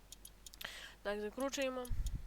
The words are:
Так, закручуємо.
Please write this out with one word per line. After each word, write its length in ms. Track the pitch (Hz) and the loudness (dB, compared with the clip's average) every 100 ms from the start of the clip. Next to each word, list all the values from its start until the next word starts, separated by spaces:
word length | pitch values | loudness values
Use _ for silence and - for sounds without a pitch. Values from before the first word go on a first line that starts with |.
| - - - - - - - - - - | -14 -16 -16 -16 -16 -8 -8 -8 -10 -4
Так, 200 | 202 208 | 0 0
закручуємо. 640 | 208 233 269 269 269 254 247 - - - | 0 2 2 4 2 2 2 4 4 2